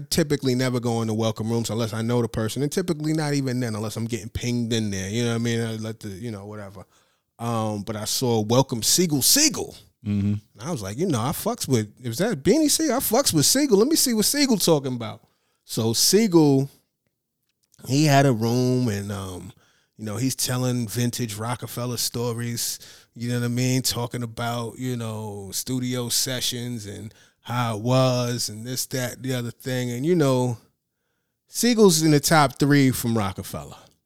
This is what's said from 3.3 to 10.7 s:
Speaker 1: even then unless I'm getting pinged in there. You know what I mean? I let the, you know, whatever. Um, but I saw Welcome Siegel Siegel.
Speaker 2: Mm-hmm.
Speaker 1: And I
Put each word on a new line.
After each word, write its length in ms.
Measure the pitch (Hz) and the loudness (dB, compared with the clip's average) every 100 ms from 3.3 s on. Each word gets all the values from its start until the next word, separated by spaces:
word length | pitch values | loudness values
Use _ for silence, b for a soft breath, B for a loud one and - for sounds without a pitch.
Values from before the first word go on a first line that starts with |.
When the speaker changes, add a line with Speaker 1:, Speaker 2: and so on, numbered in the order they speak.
Speaker 1:
even 260 | 143 135 123 | -2 -2 -2
then 160 | 123 107 | -4 -4
unless 220 | 110 110 | -6 -6
I'm 80 | 113 | -6
getting 240 | 113 107 | -6 -6
pinged 420 | - 123 120 113 | -8 -4 -2 -2
in 200 | 113 107 | -2 -2
there. 180 | 98 95 | -4 -4
You 140 | 110 | -2
know 60 | 120 | -2
what 40 | 113 | -2
I 40 | |
mean? 220 | 120 117 | -2 -2
I 140 | 113 110 | -4 -6
let 220 | 110 110 | -10 -10
the, 100 | 104 | -12
you 220 | 92 120 | -12 -10
know, 140 | 104 101 | -10 -12
whatever. 400 | 107 98 90 - _ _ _ _ - | -14 -14 -16 -20 _ _ _ _ -8
Um, 440 | 117 117 110 107 | -4 -2 -2 -4
but 120 | 95 104 | -6 -8
I 100 | 107 | -6
saw 360 | - 127 113 | -2 2 2
Welcome 420 | 107 120 - 117 | 4 4 4 0
Siegel 380 | 104 - 180 147 | 2 2 2 2
Siegel. 540 | - 277 302 175 - - - _ 104 | 4 4 4 0 -6 -12 -20 _ -2
Speaker 2:
Mm-hmm. 280 | 101 101 104 - - | 0 0 -2 -6 -12
Speaker 1:
And 20 | |
I 100 | 127 | -8